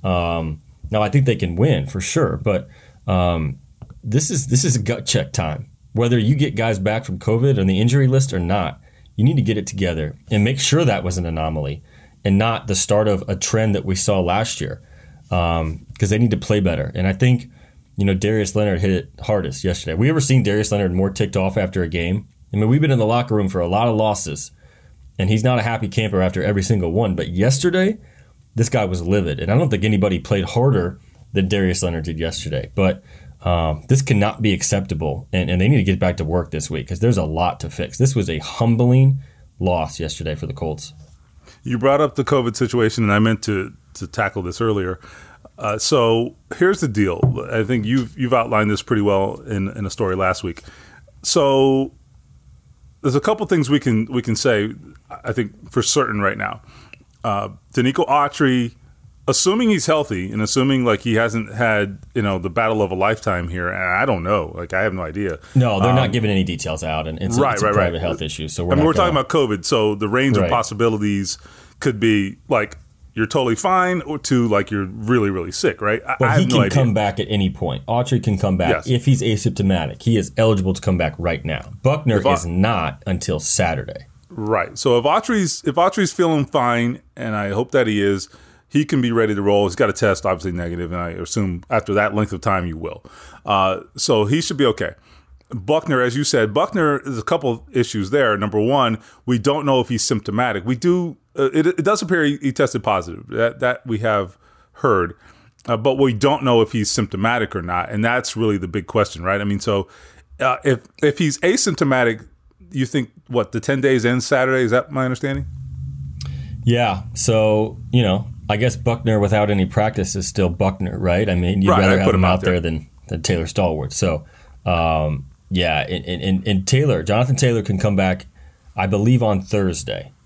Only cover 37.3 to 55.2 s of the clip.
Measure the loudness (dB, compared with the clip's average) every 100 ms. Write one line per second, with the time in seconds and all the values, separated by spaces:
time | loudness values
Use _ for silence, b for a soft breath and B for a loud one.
37.3 | 0 -2 -2 -10 -8 -8 0 0 2 -2
38.3 | -4 -6 -2 2 4 4 6 4 2 B
39.3 | B B _ -2 0 -2 -6 -8 -6 -6
40.3 | -6 -8 -8 -8 -8 -12 -18 -20 -20 _
41.3 | -20 B B -6 0 2 4 2 0 0
42.3 | 2 0 -2 -2 2 0 2 2 4 4
43.3 | 2 -2 -2 -4 -10 _ -14 -12 -4 -4
44.3 | -4 -8 -4 -2 0 -2 -8 B B B
45.3 | B -20 -8 -4 -2 0 2 4 2 0
46.3 | -6 _ 0 2 2 0 2 0 2 0
47.3 | 0 -4 -4 0 0 0 -2 -2 -6 0
48.3 | 0 2 2 2 0 0 0 2 2 0
49.3 | -4 -6 -4 -4 -4 -8 -4 -4 0 0
50.3 | 0 -4 -8 -14 B B B B -12 -2
51.3 | 2 4 4 4 4 0 -8 _ _ _
52.3 | -20 -20 -20 _ -20 -20 _ -2 0 0
53.3 | -2 0 0 2 2 2 0 0 -4 -2
54.3 | 0 2 2 0 -6 -18 -20 _ -14